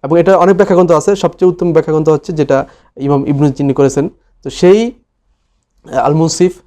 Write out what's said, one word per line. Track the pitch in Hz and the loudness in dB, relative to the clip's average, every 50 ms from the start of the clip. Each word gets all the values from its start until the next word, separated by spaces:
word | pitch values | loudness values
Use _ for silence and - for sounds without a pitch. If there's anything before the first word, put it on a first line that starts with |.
| - | -2
এবং | 139 160 170 | 0 0 2
এটা | 170 190 190 | 2 2 2
অনেক | 175 175 185 190 | 2 4 2 2
ব্যাখ্যাগ্রন্থ | 170 202 - 185 175 185 165 | 2 2 2 2 2 2 2
আছে, | 170 151 - 202 202 | 2 0 2 -2 -2
সবচেয়ে | - - 170 - _ 180 185 | -2 -2 -6 -2 _ 0 0
উত্তম | 175 - 196 175 160 | 0 0 -4 0 0
ব্যাখ্যাগ্রন্থ | 160 147 - 156 156 156 160 | 0 0 0 -2 0 2 0
হচ্ছে | 156 143 - - 175 | 0 0 -2 -6 -4
যেটা | 151 143 135 139 135 - - - _ _ _ _ | -4 -2 0 0 -2 -2 -6 -16 _ _ _ _
ইমাম | - 135 139 147 139 139 | -8 -4 -2 -2 -2 -2
ইবনু | - 143 139 151 143 | -2 -2 0 0 -2
জিন্নি | 135 - 139 139 135 | 0 -2 -4 -2 0
করেছেন। | 147 139 135 135 143 143 185 _ _ _ _ _ _ _ | 0 0 0 0 -2 -4 -6 _ _ _ _ _ _ _
তো | 139 | -14
সেই, | - - 175 180 196 214 233 240 233 _ _ _ _ _ _ _ _ _ _ _ _ _ _ _ _ _ _ | -6 0 4 4 4 4 2 -4 -8 _ _ _ _ _ _ _ _ _ _ _ _ _ _ _ _ _ _
আহ, | - - | -6 -4
আল | 127 117 135 147 | -2 0 0 0
মুনসিফ | 156 165 156 - - 180 185 180 - _ | 0 0 -2 0 0 -2 -2 -2 -8 _